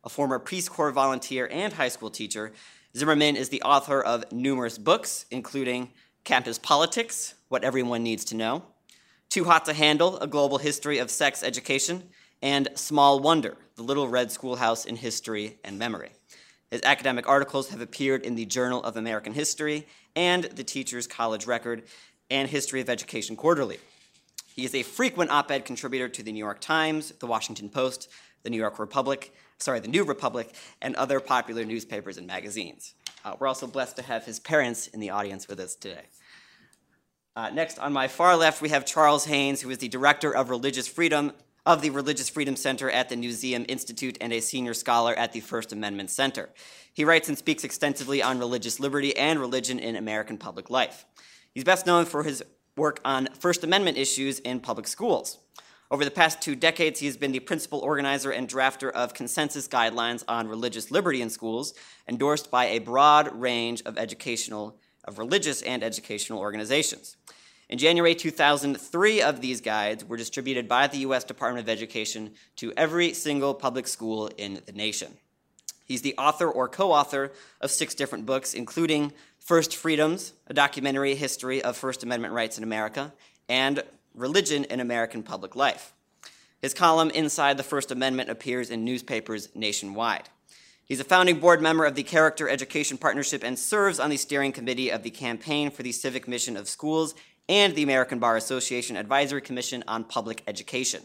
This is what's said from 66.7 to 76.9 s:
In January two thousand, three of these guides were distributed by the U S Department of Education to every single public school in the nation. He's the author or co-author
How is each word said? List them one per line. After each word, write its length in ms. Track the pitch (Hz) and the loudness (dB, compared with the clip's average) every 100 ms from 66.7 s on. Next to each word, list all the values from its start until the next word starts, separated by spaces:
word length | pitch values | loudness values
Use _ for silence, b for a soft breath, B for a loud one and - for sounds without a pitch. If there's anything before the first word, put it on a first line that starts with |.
| 139 - - - - - B B B B | 2 2 -4 -14 -20 -20 B B B B
In 80 | 123 | 4
January 380 | 151 170 170 | 4 6 6
two 160 | 170 160 | 4 -2
thousand, 500 | 151 147 147 143 135 | 2 4 4 2 -4
three 400 | - 170 208 214 | -4 2 4 4
of 220 | 127 131 | 2 2
these 180 | 127 123 | -4 -4
guides 420 | 113 107 104 107 | -2 0 0 -4
were 140 | 107 117 | -8 -10
distributed 500 | 113 - 127 123 117 | -8 -6 -4 -4 0
by 200 | 120 139 | 2 4
the 120 | 139 | 2
U 140 | 135 | 0
S 120 | 131 | -2
Department 420 | - 127 120 123 113 | -2 -4 -4 -2 -4
of 40 | |
Education 640 | 107 110 117 107 113 107 b b - | -4 -4 -6 -6 -6 -10 b b -10
to 160 | 117 | -8
every 380 | - 156 170 170 | 0 2 2 0
single 400 | - 151 143 139 | 0 -2 0 0
public 340 | 139 135 123 123 | 0 -2 -4 -6
school 420 | - 113 110 107 - | -6 -4 -4 -6 -8
in 240 | 101 98 | -10 -10
the 80 | - | -12
nation. 460 | 98 107 104 - - _ _ _ _ - - | -6 -4 -4 -8 -14 _ _ _ _ -18 -18
He's 180 | _ 127 | _ -4
the 140 | 139 - | -2 2
author 340 | 143 147 123 | 2 4 0
or 180 | 117 127 | 2 -2
co-author 640 | - 190 | 0 4